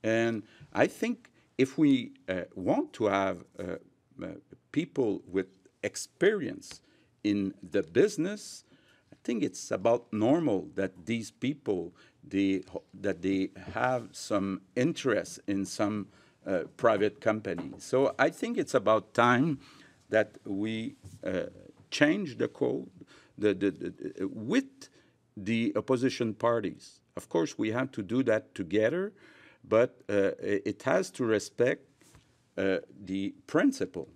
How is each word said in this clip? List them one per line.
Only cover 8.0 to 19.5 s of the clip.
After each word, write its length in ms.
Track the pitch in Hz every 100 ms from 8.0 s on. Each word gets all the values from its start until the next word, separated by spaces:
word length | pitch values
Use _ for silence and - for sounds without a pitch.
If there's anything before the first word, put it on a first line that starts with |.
| 202 - 170 208 - - _ _ _ _ _
I 60 | -
think 200 | - 233
it's 260 | 170 - -
about 420 | 104 107 117 -
normal 560 | 107 113 160 156 98 76 -
that 300 | 95 90 85
these 240 | 113 104
people, 640 | _ 127 147 - 95 85 - - _ -
they, 380 | 98 98 95 - - _ 98
that 200 | 101 85
they 280 | 92 98 95 - 92
have 360 | - 127 127 117
some 480 | - - 104 98 95 - -
interest 640 | 135 170 135 101 85 - -
in 200 | 98 98
some, 420 | - 104 107 98 - _ _ -
uh, 120 | 95 73 -
private 420 | 120 104 104 -
company. 540 | - 107 107 87 82 -
So 360 | - 131 135 -
I 120 | 143
think 280 | 170 233 233
it's 160 | 160
about 400 | 131 101 110 -
time 460 | - 120 123 160